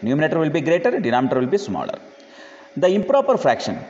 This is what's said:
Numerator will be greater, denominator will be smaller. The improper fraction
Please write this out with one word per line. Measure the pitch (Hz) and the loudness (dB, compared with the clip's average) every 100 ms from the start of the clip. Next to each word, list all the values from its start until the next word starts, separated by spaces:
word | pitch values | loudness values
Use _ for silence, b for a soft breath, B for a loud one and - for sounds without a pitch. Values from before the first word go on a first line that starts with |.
Numerator | 107 139 151 165 | -2 0 0 0
will | 156 | 0
be | 160 | -2
greater, | 143 175 165 - | 0 2 2 0
denominator | 135 120 131 131 | 0 2 2 0
will | 127 | 0
be | 202 | -2
smaller. | 147 85 - - - - B B B B B - | -2 -6 -6 -10 -14 -20 B B B B B 0
The | 180 | 2
improper | 202 - 277 269 247 | 2 2 2 2 2
fraction | 139 117 - 117 - | 2 0 -2 -8 -12